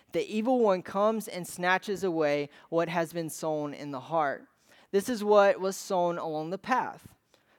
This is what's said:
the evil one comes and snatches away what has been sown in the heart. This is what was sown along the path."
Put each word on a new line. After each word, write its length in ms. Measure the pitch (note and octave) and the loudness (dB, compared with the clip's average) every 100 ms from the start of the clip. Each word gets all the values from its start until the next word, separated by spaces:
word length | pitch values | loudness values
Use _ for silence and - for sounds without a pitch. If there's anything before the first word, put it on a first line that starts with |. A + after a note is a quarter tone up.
| _ | _
the 120 | E3+ - | -4 -2
evil 280 | G#3+ A3 B3+ | -2 2 4
one 240 | A3 F#3 | 4 2
comes 440 | - G3 G#3 A3 G#3 | -2 0 2 0 -4
and 180 | F3+ E3+ | -10 -10
snatches 580 | - F3+ F#3 - F#3 | -2 2 2 0 -4
away 460 | F#3 D#3+ D3+ D3 C#3+ - - | -2 0 2 0 -2 -10 -4
what 180 | E3 E3 | -2 0
has 240 | F3 E3 | 0 -2
been 180 | E3+ D#3+ | -4 -8
sown 440 | - D#3+ D#3 D3 | -6 -4 -4 -4
in 160 | - C#3+ | -8 -10
the 100 | C3+ | -10
heart. 460 | B2+ D#3+ D3 A#2+ - _ _ - _ | -4 0 0 -2 -10 _ _ -20 _
This 180 | G3 G3 | -2 0
is 140 | A#3 | -2
what 360 | G#3 G#3 G3 F#3 | 6 8 8 4
was 160 | F#3+ F#3+ | -2 -6
sown 440 | - F#3+ F3 E3+ | -4 0 0 -2
along 320 | D#3 D#3 D#3+ | -4 -6 -6
the 80 | F#3+ | -8
path." 480 | - B3+ D3+ - - _ _ _ _ | -2 -2 -2 -8 -18 _ _ _ _